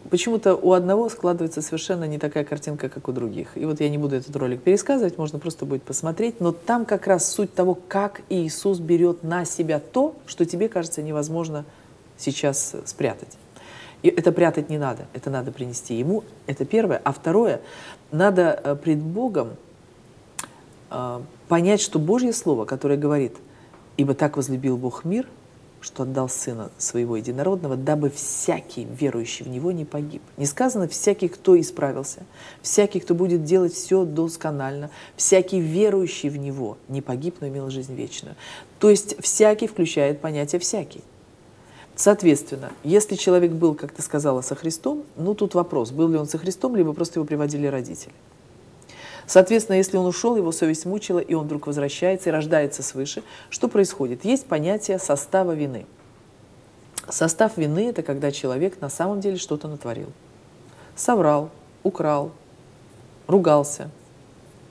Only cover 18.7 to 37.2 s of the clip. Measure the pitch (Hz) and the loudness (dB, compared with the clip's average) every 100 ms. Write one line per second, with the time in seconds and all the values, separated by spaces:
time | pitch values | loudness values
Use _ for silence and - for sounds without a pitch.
18.7 | 143 165 151 160 190 247 170 113 - - | -2 0 0 0 -2 -2 -2 -4 -8 -20
19.7 | - - - - - - - - - - | -20 -20 -20 -20 -20 -20 -14 -14 -14 -20
20.7 | - - 127 127 123 127 - - 170 180 | -20 -14 -10 -8 -10 -14 -16 0 2 4
21.7 | 208 - 156 156 240 247 226 175 120 107 | 2 2 -2 2 2 2 0 0 0 0
22.7 | 131 143 143 147 147 123 - - - - | -2 0 2 2 2 0 -4 -20 -20 -20
23.7 | - - - 139 135 147 147 131 127 135 | -20 -12 0 0 2 0 0 -2 -2 0
24.7 | 123 127 - 160 220 262 - - - - | 0 -2 -6 -4 -4 -4 -12 -20 -20 -20
25.7 | - - - 131 135 127 - - 113 101 | -20 -16 -6 -4 -2 -2 -4 -6 -8 -10
26.7 | - - 117 120 113 107 127 165 190 151 | -8 -4 -2 -2 -2 -4 -2 0 0 -2
27.7 | 131 139 151 143 - - - - 160 - | -4 0 0 0 -2 -8 -4 -2 -4 -6
28.7 | - 113 123 143 117 117 - 131 127 170 | -12 -12 -4 -2 -2 -6 -8 -8 -6 -4
29.7 | 175 151 147 147 147 - - 143 - 254 | -4 -6 -6 -8 -10 -16 -6 -6 0 0
30.7 | 233 170 - 208 202 175 - - 175 156 | 0 -2 0 0 2 0 0 6 6 6
31.7 | - 143 127 139 - 185 - - - - | -2 -4 -2 -8 -12 -18 -20 -20 -12 -2
32.7 | - 202 190 - 170 185 175 151 185 175 | 2 4 2 0 2 4 2 4 4 4
33.7 | 175 - 190 170 151 165 165 160 143 135 | -2 0 2 2 0 -2 -2 -6 -4 -6
34.7 | 143 147 - - - - 190 180 190 160 | -6 -10 -14 -20 -4 4 4 4 0 0
35.7 | 170 214 196 175 - 143 143 139 135 110 | 2 4 4 0 -2 -6 -6 -8 -6 -8
36.7 | 110 - 135 135 123 | -8 -8 -8 -4 -4